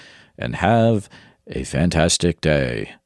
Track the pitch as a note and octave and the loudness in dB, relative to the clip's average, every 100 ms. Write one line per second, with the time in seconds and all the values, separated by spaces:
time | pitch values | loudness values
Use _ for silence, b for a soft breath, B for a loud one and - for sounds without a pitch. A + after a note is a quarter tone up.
0 | B B B - - - F#2+ A#2 A2+ A2 | B B B -12 -10 -2 2 4 4 0
1 | - B B B - - - C2+ F2 E2+ | -4 B B B -12 -10 -6 -2 0 2
2 | E2+ - F2 D#2+ D#2+ D2 B1+ A1 G1+ - | 2 2 -2 0 0 0 0 -6 -10 -16